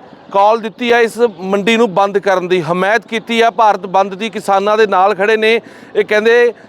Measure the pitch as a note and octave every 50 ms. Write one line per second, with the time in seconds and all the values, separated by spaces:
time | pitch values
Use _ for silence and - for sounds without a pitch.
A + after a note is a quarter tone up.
0 | - - - - - - - G3 G3+ G#3 A3+ A#3 G#3 A3+ F3+ - A#3+ A#3 A#3 A#3+
1 | A#3 A3 A3 G#3+ A#3+ A#3 F#3+ D#3 F#3 F#3+ G3 G3+ F#3+ G#3+ A3+ A3 A#3 A3 E3+ G3+
2 | G3 G3+ G3 G3+ - G3+ F#3 F#3 F3+ F3 F3+ F#3 D#3 D3+ F3 F3+ F#3 G3 A3 A#3
3 | - - A#3 A3 - - A#3 A3+ A3+ A#3 - - A3+ G#3+ G3+ G3 F3+ G3 F3+ F#3+
4 | G3 G3+ F#3+ F3+ A3+ A3+ - F#3+ E3 - G3 G3 G3 G#3 G#3+ G#3+ A3 G3 G3+ F3+
5 | F#3+ G3 G#3+ F3 G3 G#3+ A3 A3 A3 A3 A3+ A3+ - - - - - - - G3
6 | G#3 - G#3+ G#3+ G#3+ A3+ A#3 A#3+ A#3+ A#3+ - - -